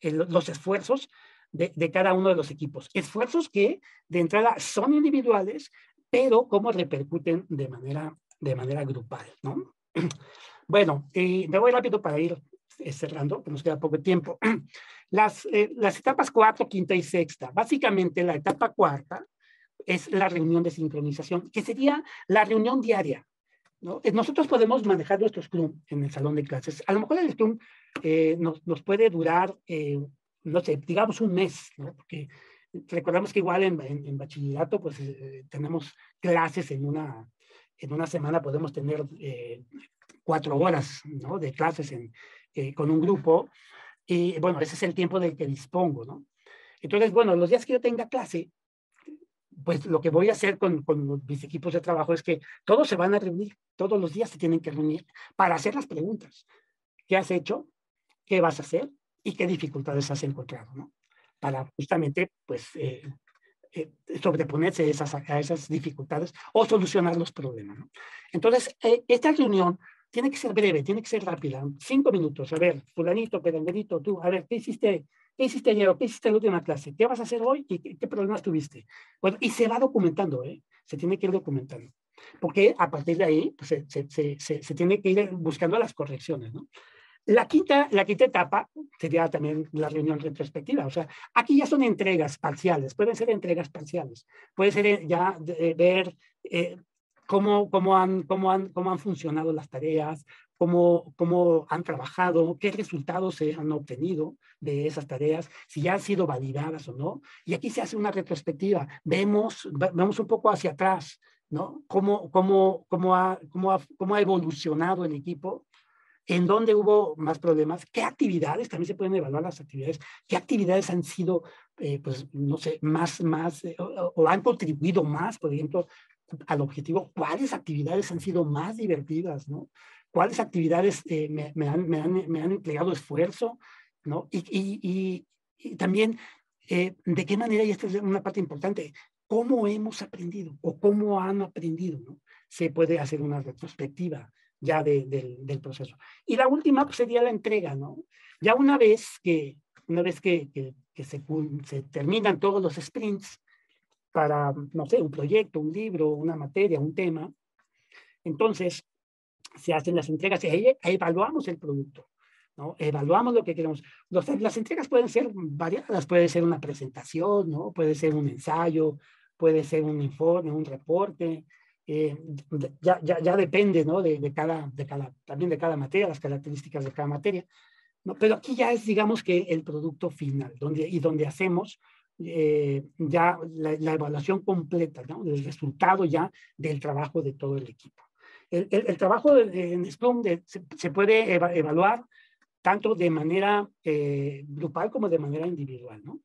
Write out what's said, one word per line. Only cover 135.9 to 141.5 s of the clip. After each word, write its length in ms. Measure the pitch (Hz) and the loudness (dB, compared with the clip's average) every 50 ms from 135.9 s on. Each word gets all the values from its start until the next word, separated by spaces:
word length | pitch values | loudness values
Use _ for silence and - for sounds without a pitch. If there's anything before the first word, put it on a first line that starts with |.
| 185 208 220 226 226 - - - - _ _ _ _ _ _ - | 2 2 2 2 0 -4 -12 -20 -20 _ _ _ _ _ _ -2
eh, 260 | 180 175 180 185 180 _ - | 0 0 0 -2 -4 _ -2
¿de 220 | 180 165 185 170 | -2 0 0 0
qué 100 | 147 202 | 0 0
manera, 280 | 208 240 233 214 214 220 | 0 0 2 2 2 2
y 80 | 214 | 2
esta 160 | 196 - - 190 | 0 -2 -4 -4
es 80 | 185 | -4
una 260 | 208 208 190 196 196 | -2 -2 -2 -2 -2
parte 180 | 196 196 - 202 | -2 -4 -4 -4
importante, 520 | 175 143 151 143 185 196 202 185 156 147 - - - _ _ _ _ | -4 -4 -6 -6 -4 -4 -4 -4 -8 -12 -14 -20 -20 _ _ _ _
cómo 400 | - 214 226 240 254 262 233 214 | -2 -2 0 2 2 2 2 2
hemos 360 | 202 214 214 214 220 - - | 0 0 -2 -4 -6 -8 -10
aprendido 540 | 202 - - 185 175 175 196 202 170 156 143 - | -14 -14 -12 -12 -10 -10 -8 -10 -10 -12 -12 -8
o 180 | - 165 - - | -6 -6 -2 2
cómo 420 | - 202 208 214 208 208 202 190 | 2 2 4 4 2 2 2 0
han 220 | 185 190 196 202 | 0 0 -2 -2
aprendido, 560 | 196 - | -2 -4